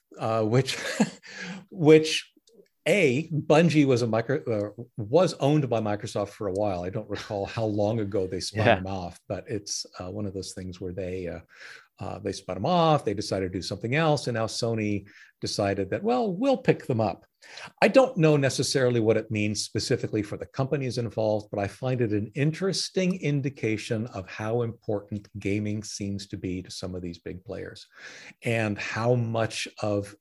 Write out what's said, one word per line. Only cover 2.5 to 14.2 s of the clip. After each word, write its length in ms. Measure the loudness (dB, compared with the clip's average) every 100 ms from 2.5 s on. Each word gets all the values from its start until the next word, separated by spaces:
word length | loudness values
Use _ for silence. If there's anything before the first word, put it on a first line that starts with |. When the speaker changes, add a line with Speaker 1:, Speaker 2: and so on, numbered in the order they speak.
| _ _ _ 0
Speaker 1:
A, 420 | 4 4 2 0
Bungie 540 | -4 4 6 8 6 6
was 160 | 4
a 40 | 4
micro, 300 | 0 0 -2 -2 -2 -2 -6
uh, 40 | -14 -10
was 380 | 2 4 4
owned 340 | 2 2 4 2
by 120 | 0
Microsoft 480 | 0 -2 -4 -4 -6
for 160 | -4 -4
a 60 |
while. 320 | 0 0 0
I 60 | -4
don't 200 | -6 -6
recall 340 | -8 -6 -6 -4
how 180 | -2
long 340 | -2 2 2 0
ago 260 | 0 -2 -2
they 140 | -4
spun 240 | -6 2 4
Speaker 2:
Yeah. 80 | 4
Speaker 1:
them 100 | 0
off, 320 | -6 -8 -12 -10
but 160 | -10 -6
it's, 360 | -8 -6 -10 -10 -12
uh, 120 | -10
one 160 | -6 -6
of 60 |
those 200 | -6 -10
things 280 | -10 -12 -8
where 120 | -8
they, 340 | -6 -6 -6 -6
uh, 120 | -8 -14 -20 -20 -20 _ -12
uh, 200 | -10 -6
they 140 | -6
spun 240 | -8 -8 -4
them 100 | 0
off, 380 | 4 4 4 2
they 80 |
decided 360 | -4 -2 -2 -2
to 80 | -4
do 40 |
something 320 | -6 -6 -2
else, 320 | 0 2 2